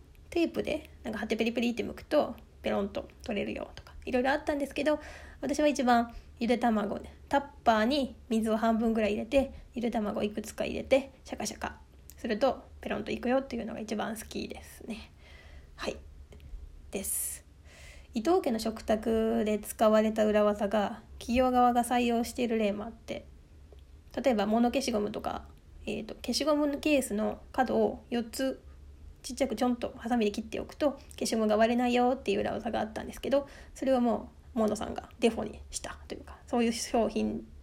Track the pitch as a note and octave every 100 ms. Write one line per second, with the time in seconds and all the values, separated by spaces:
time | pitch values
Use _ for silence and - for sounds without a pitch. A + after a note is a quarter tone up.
0 | - - - E4+ D#4+ - G#3 D4+ - -
1 | A#3 A3 A3+ A3 A#3 A#3+ A#3+ A#3 - -
2 | - D4+ A3+ - - - A3 G#3 G3 -
3 | - - - G#3 G#3+ - - - - -
4 | - B3 C4 D4+ D#4 C#4+ C#4 - D4 D4+
5 | - - - - C#4 C#4+ D4+ C#4 B3 A#3
6 | A#3 - - - A#3+ A3+ A#3+ G#3+ G3+ -
7 | - - - C#4 C#4 - - A3 A3+ D4
8 | C4 - - A3+ A3 A3 A3+ A3+ A#3 A3+
9 | G#3 G#3+ A3+ C4+ C4 - - A#3+ A#3 A3+
10 | G#3 A3 G#3 G#3+ G#3 - - - - C4
11 | C4+ - - - G#3 - - - - -
12 | - - A#3 G#3+ C4 - - - - G#3+
13 | A3 G#3+ A#3+ C4 C4+ A#3 A3 A3+ G#3+ G#3+
14 | A3 A3 - G3 - - - - - G#3
15 | - - - - - - - - - -
16 | - - - - - - - - - G3
17 | - - - - - - - - - -
18 | - A#3 D#4+ F#4 D4+ A3+ A3+ A3 - A3
19 | A3+ A3 A3+ A#3 G#3+ G#3 - - A3 G#3+
20 | A3 A3 G#3+ G#3 G#3 G#3 G3+ G#3+ G3+ A3
21 | - - - B3 B3+ B3 B3 A#3+ A#3 B3
22 | A#3+ A#3 A#3 - A#3+ A3+ G#3 G#3 A3+ -
23 | - - - - - - - - - -
24 | - - C4 G#3 G3+ A3+ A#3+ C4 A#3+ G#3+
25 | G#3+ - - - - - - - A3 G#3+
26 | - - - A#3 C#4+ D4 D4 C#4 D#4 C#4
27 | B3 G#3 G#3+ - - - A#3 A3 G#3 -
28 | - A#3+ A3+ - C4 - - - - -
29 | - - - B3 C4+ A3 B3 A#3+ G#3 -
30 | A#3 A#3+ G#3 G#3+ - - - - D4 C#4
31 | - - B3 A3+ G#3+ G#3+ A3+ A#3+ B3 A#3+
32 | B3 B3+ - G3+ G#3 G#3+ A3+ A3 A3 A3
33 | - - A#3+ C#4 C#4 - - - C4 B3+
34 | A#3+ G#3 - - - A3+ G#3+ G#3+ - -
35 | - - A3+ A3 G#3+ - - - - -
36 | - - - - - A#3+ A#3 A#3 - A#3+
37 | G#3+ A3 G#3+ - - -